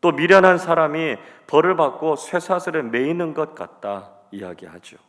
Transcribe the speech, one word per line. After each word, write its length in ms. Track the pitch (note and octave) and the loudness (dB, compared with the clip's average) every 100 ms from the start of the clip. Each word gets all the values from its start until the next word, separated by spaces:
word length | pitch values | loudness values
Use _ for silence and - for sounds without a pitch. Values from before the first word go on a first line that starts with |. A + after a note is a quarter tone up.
또 80 | F3 | 0
미련한 460 | C#3+ E3+ F#3+ F#3 F3+ | 0 6 6 8 4
사람이 580 | F3 E3 D#3+ D3+ D#3+ A2+ - - - | 2 0 0 -2 -4 -6 -10 -20 0
벌을 300 | C#3+ F3 F3 | 2 2 2
받고 400 | D3 B2+ D#3+ D3 | -2 -2 -4 -4
쇠사슬에 680 | - F3 E3 F3+ F3 D#3+ | -4 -6 -2 -4 -4 -6
매이는 520 | B2 A#2 C3+ E3+ E3+ | -4 -2 -2 -2 -4
것 200 | D3 D3+ | -6 -8
같다 560 | - E2+ - G#2 G2+ - - _ | -8 -16 -12 -10 -10 -12 -20 _
이야기하죠. 680 | G2+ F#2+ E2+ F#2 E2+ - - | -16 -14 -16 -18 -20 -20 -20